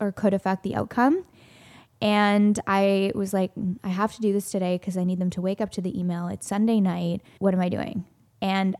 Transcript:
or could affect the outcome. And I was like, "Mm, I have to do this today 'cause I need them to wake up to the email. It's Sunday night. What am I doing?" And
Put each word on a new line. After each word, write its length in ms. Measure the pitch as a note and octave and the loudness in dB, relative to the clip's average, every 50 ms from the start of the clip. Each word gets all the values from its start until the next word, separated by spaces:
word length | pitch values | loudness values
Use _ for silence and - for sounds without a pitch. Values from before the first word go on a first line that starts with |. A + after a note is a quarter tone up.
or 120 | G#3+ G3+ G3 | -4 -4 -2
could 200 | - - G3+ F#3+ | 0 0 2 2
affect 300 | G3 - F#3+ F#3+ F#3 - | 2 0 0 -2 -2 -2
the 140 | G3 - | -4 -4
outcome. 480 | - - - - A#3 A#3+ C4+ D#4 F#4+ F4+ - _ - - - - - - - - - - _ _ - | -4 -4 -2 0 2 4 4 4 2 -2 -6 _ -20 -20 -20 -20 -20 -20 -20 -20 -20 -20 _ _ -2
And 580 | - G#3 G#3 G#3 G#3 G#3 G3+ G#3 G#3 G#3 G#3 G#3+ - | 0 2 4 4 4 4 4 4 4 4 2 2 0
I 440 | - G3 G3 G3 G3 G3 F#3+ G3 G3 - | 0 2 4 4 4 4 4 2 0 0
was 180 | - G3 F#3+ G3+ | -2 -4 -2 0
like, 180 | F#3+ F#3 F#3 - | 0 0 0 -2
"Mm, 200 | - G#3+ F3+ F3+ - - | -4 -4 -4 -4 -4 -4
I 60 | G3 | -4
have 260 | F3+ F#3+ G#3 A3+ - | -2 0 -2 -2 -2
to 80 | - A3+ | -2 0
do 100 | G#3 G3 | 0 0
this 180 | G3+ G3 - | 0 -2 -4
today 280 | - G3 F#3 F3+ F3+ F3+ | -4 -2 -2 0 -2 -2
'cause 180 | - G3+ F3+ | -4 -4 -4
I 60 | F#3 F3+ | -2 -2
need 160 | F3+ F#3 F3+ | -2 0 0
them 100 | F#3 F3+ | -2 -2
to 120 | - - F3 | -2 -2 -2
wake 180 | F#3+ G3 - | -2 -2 -2
up 100 | A3 G3 - | -4 -6 -4
to 100 | - F3+ | -6 -6
the 160 | F#3 - - | -4 -4 -4
email. 300 | F3 F3+ F3 F3 F3 F3 | -4 -2 -2 -4 -4 -6
It's 180 | G3 - - | -8 -8 -6
Sunday 340 | - G3+ G3+ G#3+ A3+ A3+ A3 | -4 -2 0 2 2 4 4
night. 400 | G3 F#3 E3+ F3 F3 E3+ F3 F#3+ - - - - | 2 2 0 0 -2 -2 -4 -4 -6 -12 -8 -2
What 120 | F#3+ G3 F#3 | 0 0 2
am 80 | F#3 | 2
I 80 | F3+ F3+ | 0 0
doing?" 360 | - - - - - - F3 - _ _ _ _ _ - | -2 -2 -4 -4 -6 -8 -8 -10 _ _ _ _ _ -6
And 340 | - G3 F#3+ F#3+ F#3+ F#3+ F#3+ | -4 -2 0 0 0 0 -2